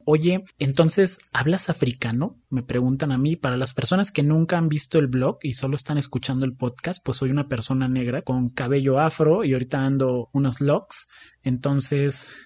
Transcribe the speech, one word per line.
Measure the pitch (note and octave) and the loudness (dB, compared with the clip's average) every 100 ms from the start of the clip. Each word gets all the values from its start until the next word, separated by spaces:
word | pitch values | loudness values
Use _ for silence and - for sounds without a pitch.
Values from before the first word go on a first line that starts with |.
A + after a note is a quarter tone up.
"Oye, | - D#3 F3 F#3 F#3+ - | 2 2 2 0 -4 -4
¿entonces | C#3 C3+ D#3+ G3 F#3 - - | 0 4 4 4 2 -2 -6
hablas | C3 C#3 F#3 - | -2 0 0 -2
africano?", | - B2+ - A#2 A#2+ C#3 - - | -2 -2 -2 -4 -2 -4 -6 -6
me | C3 | -6
preguntan | B2+ B2 B2+ C3+ D3+ | -2 0 0 0 0
a | B2+ | 0
mí. | D3 E3 | 0 0
Para | C3 B2+ | -2 -2
las | B2+ | -2
personas | - - F#3 G3 | -2 0 2 0
que | - | 0
nunca | C#3+ D#3+ E3 F3 | 2 4 2 2
han | D#3+ | 0
visto | D3+ - D#3+ | -2 0 2
el | C3+ | 2
blog | B2+ C3+ A#3 | 2 0 -2
y | D3 | -4
solo | - C3+ C#3 | -4 -2 -4
están | - D3 | -2 -2
escuchando | C#3 A#2+ - C3 | -2 -4 -2 -2
el | C3 | -2
podcast, | C3 B2 - E3+ F3+ | -4 -6 -6 -8 -6
pues | - - | -4 -2
soy | C3 | 0
una | C#3+ C#3+ | -2 -2
persona | B2 - C3 C3 | -2 -2 0 0
negra | B2+ B2 C3+ | 0 -2 -4
con | - B2+ B2 | -2 -2 -2
cabello | B2+ B2+ C#3 C3+ C3 | -2 0 0 2 2
afro | D#3 - D3+ F#3+ | 2 2 2 2
y | D#3+ | 2
ahorita | C3 B2+ C#3 | -2 -2 -2
ando | C3+ C3+ C3 B2 A2+ | 0 2 0 -2 -2
unos | C#3 C3+ B2 | 0 0 0
locks. | C#3+ E3+ - - - - - _ | 0 0 -2 -8 -8 -16 -20 _
Entonces, | C3 B2 C#3+ C#3 - C#3+ C#3+ - - - | -4 -2 0 0 0 0 0 -2 -8 -16